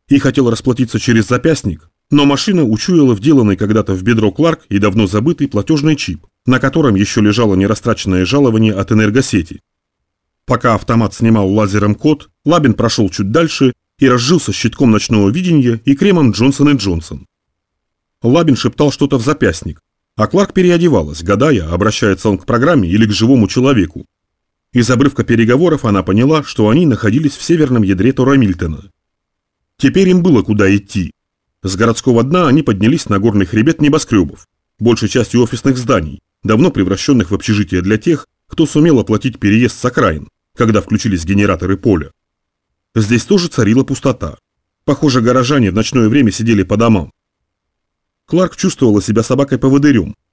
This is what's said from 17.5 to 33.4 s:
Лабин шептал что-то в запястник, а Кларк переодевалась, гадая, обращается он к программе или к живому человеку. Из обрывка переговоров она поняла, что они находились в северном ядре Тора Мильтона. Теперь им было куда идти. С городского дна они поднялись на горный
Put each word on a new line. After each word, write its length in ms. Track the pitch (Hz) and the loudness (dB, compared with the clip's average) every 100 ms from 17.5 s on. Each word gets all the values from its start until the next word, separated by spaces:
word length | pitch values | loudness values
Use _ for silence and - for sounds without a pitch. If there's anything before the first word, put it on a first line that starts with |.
| _ _ _ _ _ _ _ | _ _ _ _ _ _ _
Лабин 320 | 117 160 165 120 | 0 2 2 0
шептал 360 | 123 - 147 | -2 -2 -2
что-то 260 | - 143 131 | 0 -2 0
в 60 | |
запястник, 560 | 117 151 104 78 82 - _ _ _ - | -2 -2 -2 -2 -8 -14 _ _ _ -4
а 120 | - | -2
Кларк 260 | 180 196 | 0 0
переодевалась, 680 | 190 175 175 170 113 76 73 | 2 2 2 2 0 -2 -6
гадая, 480 | 87 101 151 113 80 | -2 0 2 0 -2
обращается 600 | 87 104 - 107 92 110 | -2 -2 0 -2 0 -2
он 80 | 95 | -2
к 60 | - | -2
программе 440 | 117 139 156 87 | 0 2 2 2
или 160 | 104 113 | 2 2
к 60 | |
живому 360 | 101 113 135 101 | 2 2 2 2
человеку. 580 | 123 131 123 80 - - _ _ _ _ _ _ | 0 0 2 -2 -6 -20 _ _ _ _ _ _
Из 160 | 123 117 | -2 0
обрывка 340 | 123 139 131 | 2 0 0
переговоров 640 | - 117 113 127 175 151 117 | 0 0 2 2 2 0 0
она 160 | 98 | -2
поняла, 420 | 90 101 135 156 | 0 0 2 0
что 260 | - - 107 | -2 -2 2
они 160 | 143 165 | 2 2
находились 520 | 107 107 123 160 - | 0 0 0 -2 -4
в 60 | |
северном 400 | - 170 143 123 | -2 0 2 0
ядре 280 | 98 95 120 | 0 0 0
Тора 200 | 127 131 | 0 2
Мильтона. 580 | 139 107 87 85 73 - _ _ _ _ _ _ _ _ - | 2 2 -2 -6 -8 -16 _ _ _ _ _ _ _ _ -2
Теперь 320 | 139 190 185 | 0 2 2
им 140 | 180 | 2
было 180 | 175 123 | 2 2
куда 340 | - 104 98 101 | 0 0 0 0
идти. 360 | 98 101 87 - _ _ _ _ | -2 -8 -8 -10 _ _ _ _
С 140 | 95 95 | -8 -2
городского 480 | 117 113 - 117 | 0 0 0 0
дна 240 | 131 180 156 | 2 0 2
они 160 | 147 | 2
поднялись 440 | 143 98 110 160 - | 0 0 0 0 -2
на 120 | 101 | -2
горный 260 | 110 101 | 0 0